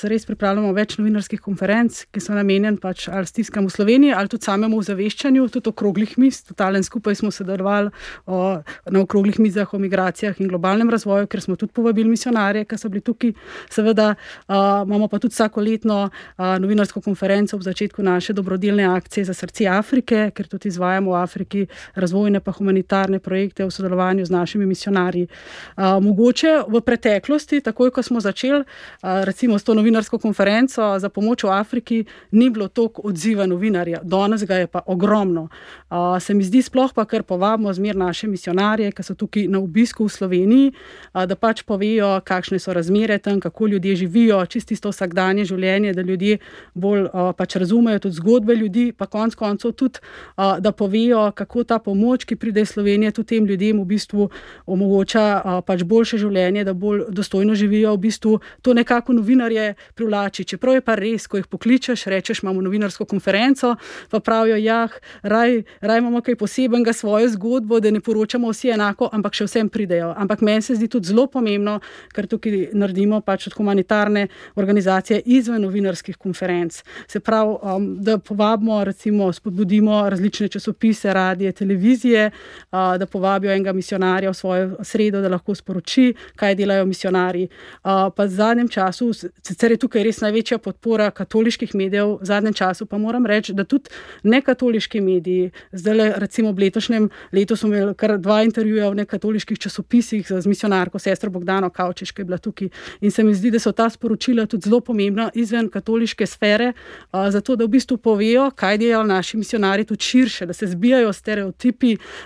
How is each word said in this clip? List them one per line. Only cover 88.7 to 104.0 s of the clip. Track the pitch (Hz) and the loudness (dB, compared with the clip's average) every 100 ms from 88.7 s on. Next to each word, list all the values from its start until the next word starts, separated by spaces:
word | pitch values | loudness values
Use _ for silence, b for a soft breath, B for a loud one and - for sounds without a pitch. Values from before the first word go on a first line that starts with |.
| - 190 180 240 | 0 -2 0 -2
s-, | 220 349 _ | -2 -8 _
sicer | - - 233 | -12 0 2
je | 226 | 2
tukaj | 247 220 | 0 0
res | 220 208 | 0 0
največja | 214 220 220 226 | -2 -2 -2 -4
podpora | 196 - 226 220 208 | -6 -8 -2 0 0
katoliških | - 185 220 226 - 220 | -2 -4 0 0 0 -4
medijev, | 202 190 202 208 214 | -2 0 0 0 -2
v | 190 | -2
zadnjem | 202 214 | 0 0
času | 202 185 185 214 | 0 -2 -2 -6
pa | 202 | -4
moram | 214 240 226 | -4 0 0
reči, | 208 214 | 0 -2
da | 196 | -4
tudi | 196 277 - B B B | -2 -2 -4 B B B
nekatoliški | 208 254 269 247 247 220 - 220 | 2 2 2 0 2 0 -2 -2
mediji, | 190 180 170 185 180 B B | 0 0 0 -2 -2 B B
zdajle, | 190 185 220 214 196 | -6 0 2 2 0
recimo, | 202 - 220 | -4 -2 -2
v | 185 196 | 2 0
letošnjem | 220 - 226 208 B B | 0 -2 0 0 B B
letu | 196 202 220 | 0 0 0
smo | 214 | 0
imeli | 208 196 | 0 0
kar | 190 214 208 | 0 0 0
dva | 180 214 226 | 2 2 4
intervjuja | 220 214 220 202 | 2 0 0 0
v | 202 | -2
nekatoliških | 202 202 214 214 - 220 | -4 -4 -2 -4 -4 -6
časopisih | 202 - - 240 226 214 - | -6 -8 0 0 2 -4 -4
z, | 185 | -2
z | 185 | 0
misionarko, | 196 214 190 180 196 | 0 0 0 0 -4
sestro | 196 185 214 | -2 -2 -2
Bogdano | 180 175 190 185 | -6 -2 -2 -2
Kavčič, | - 180 180 185 | -2 -6 -4 -12
ki | - | -10
je | 185 | -8
bila | 180 | -6
tukaj. | 220 - 190 B B B | -6 -8 -10 B B B
In | 208 | -2
se | 214 | 2
mi | 214 | 2
zdi, | 202 233 | 4 2
da | 220 | 0
so | 208 | 0
ta | - 226 | 0 0
sporočila | - | 0